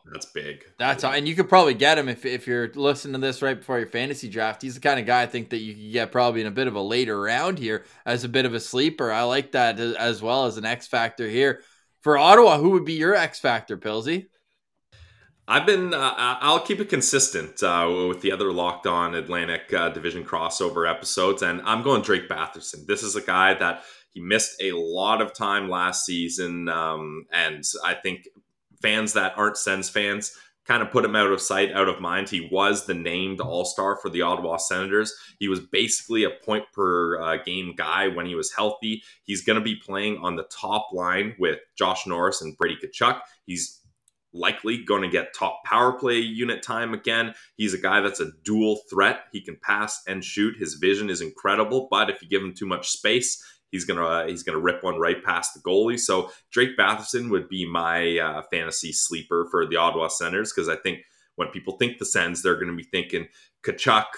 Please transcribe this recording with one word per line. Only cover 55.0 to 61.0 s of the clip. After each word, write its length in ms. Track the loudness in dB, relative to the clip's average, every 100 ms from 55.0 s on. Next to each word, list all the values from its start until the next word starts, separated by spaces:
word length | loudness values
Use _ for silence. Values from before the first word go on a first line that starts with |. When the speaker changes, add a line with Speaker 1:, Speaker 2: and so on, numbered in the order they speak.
| 0 -2
Speaker 1:
past 300 | -2 -2 -4
the 60 | -6
goalie. 380 | 0 2 2 0
So 320 | 0 0 -2 -10 _
Drake 260 | 0 2 4
Batherson 540 | 2 2 -2 -4 0
would 180 | 0 -2
be 160 | -6
my, 540 | -4 -2 0 0 0 0
uh, 240 | -2 -4 -6
fantasy 420 | -6 -4 -6 -6
sleeper 540 | -4 -4 -4 -2 -2 0
for 160 | 0 0
the 100 | 0
Ottawa 320 | 0 0 -2
Senators, 440 | -4 -2 -2 -4
'cause 160 | -4 -4
I 80 | -2
think 220 | -4 -6